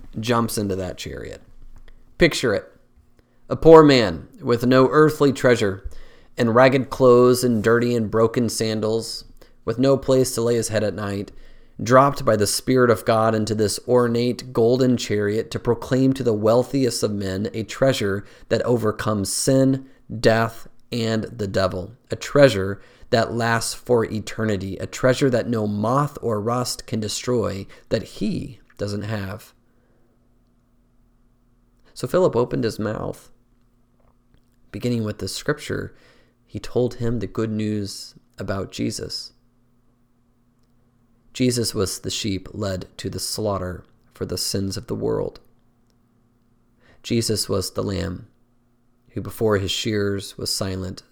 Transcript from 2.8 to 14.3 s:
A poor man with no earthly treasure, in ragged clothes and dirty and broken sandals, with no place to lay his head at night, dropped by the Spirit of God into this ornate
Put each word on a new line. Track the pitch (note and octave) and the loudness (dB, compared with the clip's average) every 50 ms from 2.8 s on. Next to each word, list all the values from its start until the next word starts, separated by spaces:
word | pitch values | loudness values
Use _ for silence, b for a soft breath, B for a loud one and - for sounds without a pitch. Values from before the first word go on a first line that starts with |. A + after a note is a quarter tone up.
| _ _ _ _ _ _ _ _ _ _ _ _ - - | _ _ _ _ _ _ _ _ _ _ _ _ -10 -8
A | B2 | -4
poor | B2 - D#3 E3 D#3+ | 4 8 12 12 12
man | D#3 D3 C#3 B2+ A2+ G2 E2 D#2 F2 - - - | 12 10 8 6 4 2 -2 -4 -10 -14 -18 -8
with | D3 C3 A#2+ A2+ A#2+ | -4 -2 -2 0 2
no | B2+ C3 C3 C3 B2+ | 4 6 6 6 6
earthly | - D3+ D#3 D3+ D3 - D3 C#3+ | 6 4 4 4 4 2 2 2
treasure, | B2 - - C3 A#2+ G#2+ A2 G2+ F#2+ G2+ - - b b b b b b b b b | 2 2 4 4 4 4 2 0 -2 -4 -8 -12 b b b b b b b b b
in | b B2 A#2 | b 0 2
ragged | A2 A#2 C3 C3+ B2 C#3 B2 - | 6 6 6 6 6 2 0 -2
clothes | - - C3 B2+ A#2+ A#2+ B2 B2 B2+ A#2+ B2 | 0 4 6 8 8 8 8 6 6 4 2
and | B2 A#2+ A2 G2+ | 2 0 2 2
dirty | A2+ A2+ A#2+ A#2+ A#2+ A#2+ | 4 4 4 2 0 0
and | A#2+ A2 G2 | -2 -2 0
broken | G#2 A2 A2+ A2+ A2+ C3 A#2+ A2 | 2 2 2 2 2 0 -2 0
sandals, | - - A#2 A2 A2 A2 G#2+ G#2+ A2 A2+ A2 - - - - - - - b b b b b | 0 -2 -2 -2 -2 -2 -2 -2 -2 -2 -4 -6 -10 -14 -14 -18 -20 -20 b b b b b
with | - A2+ A#2+ | -6 -2 2
no | B2+ C3+ C#3 | 2 4 4
place | C3 C#3 - C3 C3 C3 B2 - | 2 2 2 2 2 2 2 0
to | - | -2
lay | A2+ A#2 A#2+ | 0 0 0
his | A#2 A2 - | 0 0 -2
head | A2 G#2+ G#2+ | -2 -2 -2
at | G#2 F#2 | -2 -4
night, | F#2 G#2+ G2+ G2+ G2 G#2 - - b b b b b b b b b | -4 -6 -6 -6 -6 -8 -8 -12 b b b b b b b b b
dropped | G#2+ G#2+ B2 C3 C3+ C#3+ C3+ - C#3 | 0 4 6 6 6 6 2 0 0
by | C3 A2 | 2 2
the | G#2+ G#2 | 4 2
Spirit | G2 - - - - C3 B2+ B2+ A#2+ | 2 0 -2 -2 0 2 4 6 4
of | A2+ G#2+ - | 4 2 2
God | - A2+ A2 A2 A2+ A2 | 0 2 2 2 2 2
into | A2 A2 G#2 G#2+ | 0 0 -2 0
this | G#2+ A2 G2+ - - - - | 0 0 0 -2 -4 -2 2
ornate | B2 B2 B2 A#2+ A#2 A#2 A#2+ B2 | 2 4 4 2 0 0 0 -2